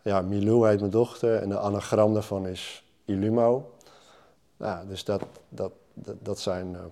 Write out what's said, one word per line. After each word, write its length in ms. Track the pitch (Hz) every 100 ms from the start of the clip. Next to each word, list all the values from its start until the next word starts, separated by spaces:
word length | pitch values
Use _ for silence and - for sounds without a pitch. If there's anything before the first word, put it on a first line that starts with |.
Ja, 200 | 107 98
Milou 460 | 92 101 101 117 110
heet 120 | 104
mijn 120 | 101
dochter 500 | 107 120 - 117 110
en 80 | 101
de 80 | 101
anagram 560 | 101 104 - 110 107
daarvan 340 | 107 101 98 92
is 360 | 92 - - _ _ -
Ilumo. 640 | 98 107 113 117 127 143 - - - _ - _ _ _ _
Ja, 260 | 104 87 95
dus 160 | 92
dat, 180 | - 98 - - _
dat, 220 | - 95 - _
dat, 220 | - - 104
dat 180 | - 98
zijn 340 | - 90 92
een 180 | 87 87